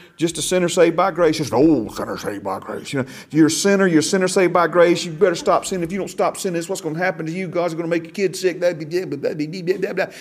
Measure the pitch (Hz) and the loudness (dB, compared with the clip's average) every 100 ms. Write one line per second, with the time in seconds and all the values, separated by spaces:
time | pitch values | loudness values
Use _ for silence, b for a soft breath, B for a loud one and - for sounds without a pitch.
0 | B - 165 156 - 180 175 180 170 160 | B -4 -4 -2 0 2 2 4 4 4
1 | 185 165 165 156 147 113 165 135 98 - | 0 2 2 2 0 4 4 4 0 -6
2 | - - - 101 95 98 107 104 - 139 | -8 -6 -8 -8 -6 -8 -8 -12 -6 -6
3 | 127 B B 151 151 - 202 196 190 156 | -6 B B 4 4 4 2 4 4 4
4 | 151 196 185 196 175 180 165 175 175 165 | 2 0 2 2 4 4 4 6 4 4
5 | 180 156 190 170 202 170 - 185 165 196 | -2 2 2 2 2 2 0 -6 -4 -6
6 | 156 - 175 - 196 170 170 190 156 156 | -6 -2 -2 -2 -4 -4 -4 -6 -6 -2
7 | 185 165 160 180 185 170 175 165 170 170 | -2 -2 -8 -6 -4 -2 -2 -4 -2 -2
8 | 165 - 190 - 185 156 175 160 151 175 | -4 -2 -2 0 -2 0 0 -2 -4 -6
9 | 170 139 127 165 151 185 170 190 190 185 | -4 -4 -4 -4 -6 -4 -4 -2 -4 -4
10 | 170 B | -6 B